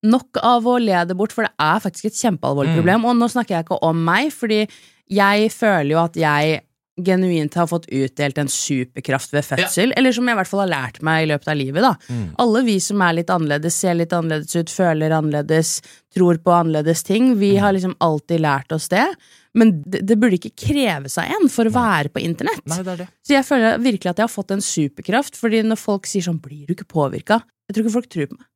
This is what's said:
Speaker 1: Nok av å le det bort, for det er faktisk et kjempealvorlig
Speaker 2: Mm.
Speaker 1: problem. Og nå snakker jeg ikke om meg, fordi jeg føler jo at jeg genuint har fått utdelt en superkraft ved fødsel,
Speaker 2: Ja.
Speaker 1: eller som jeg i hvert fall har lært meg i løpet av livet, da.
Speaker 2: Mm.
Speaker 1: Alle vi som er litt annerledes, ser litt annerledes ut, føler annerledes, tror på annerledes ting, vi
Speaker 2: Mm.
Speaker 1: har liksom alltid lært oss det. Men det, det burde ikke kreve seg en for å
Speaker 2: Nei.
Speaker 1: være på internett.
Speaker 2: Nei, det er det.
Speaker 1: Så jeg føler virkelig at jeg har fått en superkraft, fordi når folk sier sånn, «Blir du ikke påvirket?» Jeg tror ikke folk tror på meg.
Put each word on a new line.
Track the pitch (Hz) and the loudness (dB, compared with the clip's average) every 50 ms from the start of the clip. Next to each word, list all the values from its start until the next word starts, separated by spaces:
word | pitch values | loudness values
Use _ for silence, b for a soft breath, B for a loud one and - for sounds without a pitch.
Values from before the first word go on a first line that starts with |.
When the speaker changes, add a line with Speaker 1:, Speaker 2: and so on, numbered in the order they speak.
| - | 2
Speaker 1:
Nok | 214 226 262 247 _ _ - - | 2 2 2 0 _ _ -2 2
av | 226 247 240 220 | 2 2 4 2
å | 240 247 247 | 2 2 2
le | 240 214 190 175 175 | 2 2 2 0 0
det | 175 185 180 | -2 -2 -2
bort, | 202 214 | -2 -4
for | - - 220 | -2 -4 -4
det | 196 _ _ | -4 _ _
er | 151 156 165 220 | 2 2 2 2
faktisk | - 196 165 - - | 0 -4 -8 -4 -8
et | 220 - | -8 -6
kjempealvorlig | - - 247 190 143 - 135 139 143 139 156 | -2 -2 -2 -2 0 0 -2 0 0 0 2
Speaker 2:
Mm. | 165 160 165 | 2 2 4
Speaker 1:
problem. | 170 185 226 226 | 4 2 2 2
Og | 240 247 233 | 2 2 2
nå | 233 240 | 2 2
snakker | 226 247 233 - 196 165 | 0 -2 -4 -2 -2 -4
jeg | 165 | -2
ikke | 165 - - | -4 -4 0
om | - 165 165 165 165 | 0 0 0 2 0
meg, | 165 170 202 269 311 | 2 2 2 0 0
fordi | - - - 226 214 214 214 208 B B B B B B B _ | -4 -4 -2 0 0 0 0 -2 B B B B B B B _
jeg | 196 202 196 196 202 208 214 220 | 0 2 2 4 4 4 2 0
føler | - - - 220 202 175 147 139 | 0 0 0 2 2 2 2 2
jo | 151 165 170 | 2 2 0
at | 170 165 | 0 0
jeg | 170 160 151 147 147 151 156 160 - - _ _ _ _ _ _ - | 0 0 2 2 2 2 0 0 -2 -4 _ _ _ _ _ _ -6
genuint | 180 180 185 185 185 185 175 165 151 147 - | -2 0 2 2 2 2 0 0 -2 -2 -2
har | 170 175 160 | -2 -2 0
fått | 170 170 165 - | -2 -6 -6 -4
utdelt | - 135 135 131 _ - 147 143 135 156 | -4 -2 -2 -2 _ -2 -4 -2 -2 -2
en | 147 135 | -4 -4
superkraft | - - - - 147 131 127 127 _ - 113 - 131 135 - - | -4 -6 -4 -4 -4 -4 -4 -6 _ -14 -4 -2 -2 -2 -2 -2
ved | - 147 143 | -4 -4 -2
fødsel, | - 143 131 180 180 - - 190 254 | -2 -2 -2 -2 -2 0 0 0 0
Speaker 2:
Ja. | - - | 2 2
Speaker 1:
eller | 262 262 | 2 2
som | 247 226 247 247 | 2 0 -2 -2
jeg | 240 | 0
i | 208 | -2
hvert | 185 - | -2 -2
fall | - 196 202 190 | -2 -2 -2 0
har | 165 143 131 120 | -2 -4 -4 -6
lært | - - | -8 -6
meg | 151 156 160 160 160 156 | -2 0 0 0 0 0
i | |
løpet | 151 143 _ - | -2 -2 _ -4
av | 156 147 | -4 -2
livet, | 135 131 139 165 | -4 -2 -2 2
da. | 220 262 196 - B B | 2 2 2 0 B B
Speaker 2:
Mm. | 123 120 107 87 76 - | -6 -6 -6 -6 -2 -2
Speaker 1:
Alle | - 240 214 226 269 | 0 2 2 2 2
vi | 233 214 190 | 2 0 0
som | - - 202 202 | -2 -2 -2 0
er | 185 175 165 | 2 2 2
litt | 160 170 165 | 0 -2 0
annerledes, | 185 175 160 151 147 147 151 170 156 | 0 0 0 0 -2 -2 -2 -2 -4
ser | - - 190 175 | -2 -2 0 0
litt | 170 170 165 | 0 0 0
annerledes | - 170 165 165 156 156 151 156 - | -2 -2 -2 -2 -4 -4 -6 -4 -4
ut, | 170 170 165 | -4 -4 -4
føler | - - 190 175 160 156 156 156 | -2 -2 0 0 2 0 0 0
annerledes, | 160 160 156 156 147 147 147 147 156 160 160 - - - B B B B B B _ | 0 0 0 0 -2 -2 -2 0 2 2 2 0 -4 -8 B B B B B B _
tror | 185 180 175 175 165 | 2 4 4 4 2
på | 170 185 | 2 4
annerledes | 175 175 170 165 156 151 151 156 165 165 - | 4 4 4 2 0 0 0 0 0 -2 0
ting, | - 196 220 247 262 247 208 | -2 0 2 4 4 4 4
vi | 196 196 196 | 4 4 4
Speaker 2:
Mm. | 196 | 4
Speaker 1:
har | 202 208 196 | 4 2 2
liksom | 190 180 185 - _ | 2 0 -4 -2 _
alltid | - 170 156 151 - _ 170 165 | 0 0 0 0 -2 _ -2 0
lært | 160 151 143 139 135 _ | 2 2 0 0 -2 _
oss | 156 160 - - | -6 -6 -4 -2
det. | - 190 247 349 381 - b b b b b b b | 0 0 0 0 -2 -8 b b b b b b b
Men | 220 226 226 190 156 143 - | 4 4 4 4 2 -4 -6
det, | 185 - 185 | -6 -6 0
det | 190 233 214 | 2 2 4
burde | 220 240 190 175 | 4 2 2 0
ikke | - 220 _ | -2 -6 _
kreve | - - - 302 285 269 226 170 143 139 139 | -6 -2 -2 0 0 0 0 -2 -4 -6 -8
seg | - - 165 - | -6 -6 -4 -4
en | 311 427 381 262 | -2 2 0 0
for | - - 233 | 2 2 0
å | 220 | 2
Speaker 2:
Nei. | 214 247 247 220 196 156 147 | 2 0 0 2 2 0 0
Speaker 1:
være | 147 | -2
på | _ - 120 | _ -4 -4
internett. | 165 170 - - 403 453 - - | -4 -4 -2 -2 -4 -4 -4 -4
Speaker 2:
Nei, | - 160 175 185 | -6 -6 -4 -4
det | 185 | -6
er | 185 170 | -8 -10
det. | 180 180 _ _ _ | -12 -14 _ _ _
Speaker 1:
Så | - | 0
jeg | 285 277 262 | 2 2 2
føler | - 294 262 226 220 226 - | 2 2 2 4 2 2 2
virkelig | 233 262 226 190 - 180 | 0 0 0 0 -2 -4
at | 175 - | -2 0
jeg | 214 233 | -2 -2
har | - - 190 | -2 -6 -6
fått | - | -4
en | 196 196 | -4 -4
superkraft, | 196 - - - 151 143 - - - - 185 240 285 - - | -4 -4 -2 -2 -2 -2 -4 -8 -6 -2 -2 -2 -2 -2 -8
fordi | - - 233 214 226 214 | -4 -2 0 0 2 2
når | 220 220 214 | 0 -2 -2
folk | - - 208 196 - | -2 -4 -4 -4 -4
sier | - - 202 | -4 -4 -4
sånn, | 175 180 170 156 | -2 -2 -4 -6
«Blir | - 143 151 151 143 143 | -6 -12 -18 -18 -8 -8
du | 180 | -8
ikke | - 190 _ | -8 -8 _
påvirket?» | - 160 147 135 - 90 - - 208 233 - _ _ _ _ _ | -2 0 0 0 -2 -6 -2 0 0 0 0 _ _ _ _ _
Jeg | 202 | -4
tror | 220 220 | -2 -2
ikke | 226 208 | 0 0
folk | 240 247 _ | -2 -4 _
tror | - 175 147 - | -6 -6 -6 -6
på | - - | -6 -16
meg. | - _ _ | -20 _ _